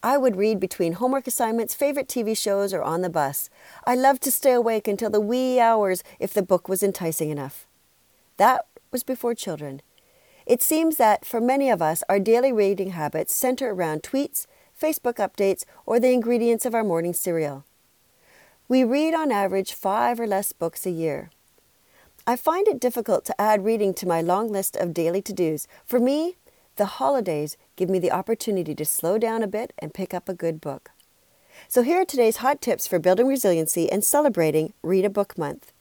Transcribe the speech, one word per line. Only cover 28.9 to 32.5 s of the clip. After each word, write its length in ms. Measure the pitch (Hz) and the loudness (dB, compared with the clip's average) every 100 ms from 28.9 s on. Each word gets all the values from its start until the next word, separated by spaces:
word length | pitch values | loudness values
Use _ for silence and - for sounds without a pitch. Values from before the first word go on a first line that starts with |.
| - 165 214 | -2 0 0
down 260 | 226 226 | 0 -2
a 40 | 214 | -2
bit 260 | 208 247 - | -4 -8 -10
and 140 | 156 | -14
pick 200 | - 185 | -8 -8
up 160 | 180 - | -8 -8
a 40 | |
good 280 | 180 165 160 | -6 -4 -4
book. 300 | 160 139 - _ _ _ _ _ _ - - | -8 -12 -14 _ _ _ _ _ _ -20 -2
So 160 | - | 0
here 160 | 247 349 | 4 2
are 60 | 381 | 2
today's 320 | 277 226 226 | 2 2 4
hot 240 | 247 | 0